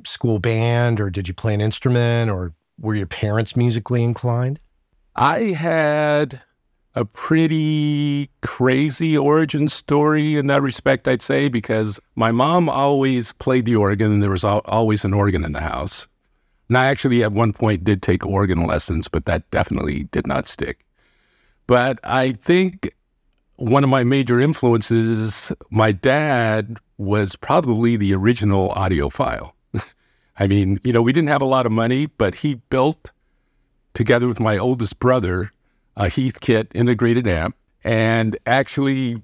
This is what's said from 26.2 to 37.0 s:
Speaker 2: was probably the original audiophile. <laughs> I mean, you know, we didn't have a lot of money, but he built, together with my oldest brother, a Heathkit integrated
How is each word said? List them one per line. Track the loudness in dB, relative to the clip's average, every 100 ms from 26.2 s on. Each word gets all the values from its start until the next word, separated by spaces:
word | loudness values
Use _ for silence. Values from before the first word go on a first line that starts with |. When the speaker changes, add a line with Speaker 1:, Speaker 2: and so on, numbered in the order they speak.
| 2 0 0 -2 -4 -10 _ -8
Speaker 2:
was | -2 0 -2 -4
probably | 0 0 2 2 2 2
the | 0
original | 2 2 2 2 2 0
audiophile. | -2 -2 0 -2 -2 -4 -6 -10 -20 _
<laughs> | -12 -12 _ _ _ _ -2
I | 0
mean, | 2 2 0
you | 0
know, | 2
we | 2
didn't | 2 2
have | 0
a | 2
lot | 0 2
of |
money, | 0 0 -2 -4
but | -2 -2 -2
he | -4 -4 -4
built, | 0 0 -2 -10 _ _ _ _ _ _ _ _
together | -4 2 2 2
with | 0
my | 0 0
oldest | 0 -2 -4 0
brother, | 2 2 0 -2 -6 _ _ _ _ -4
a | -4
Heathkit | -2 -4 -2 0 0 0
integrated | 0 0 2